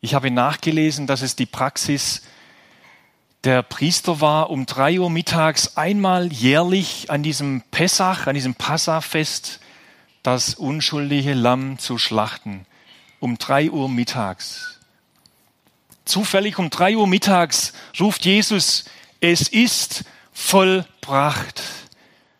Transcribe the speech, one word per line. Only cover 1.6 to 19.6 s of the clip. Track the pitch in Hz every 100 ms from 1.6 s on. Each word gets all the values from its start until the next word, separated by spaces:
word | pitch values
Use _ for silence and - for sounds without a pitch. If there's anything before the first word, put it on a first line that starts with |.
| 131 - - 143 - - - - - _ _ _ _ _ _ _ _ _
der | 135 127
Priester | 120 - 151 175 - 160
war, | 151 151 156
um | 143 127
drei | - 139 180
Uhr | 180
mittags | 165 151 165 160 156 - -
einmal | 160 208 196 180 175
jährlich | 139 123 143 175 190 180 - -
an | 175
diesem | 151 135 143 135 -
Pessach, | - 175 - 185 190 -
an |
diesem | 139 131
Passafest, | 123 - 156 - 160 - 160 156 - - - - - - _ _ _
das | - 127 117
unschuldige | - 131 151 147 147 143 143 139
Lamm | 135 120 123 135 131
zu | - 120
schlachten. | - 110 110 - 107 98 92 _ _ - _ _
Um | 131 120
drei | - 139 156
Uhr | 151 135
mittags. | 120 120 131 101 92 - - - - _ _ _ _ _ _ _ _ _ _ _ -
Zufällig | - 190 208 196 208 190
um | 170
drei | - 180 220
Uhr | 208
mittags | 185 202 185 165 - - - - -
ruft | 202 - 175
Jesus, | 202 208 208 - - - - - _
„Es | 170 175 -
ist | 220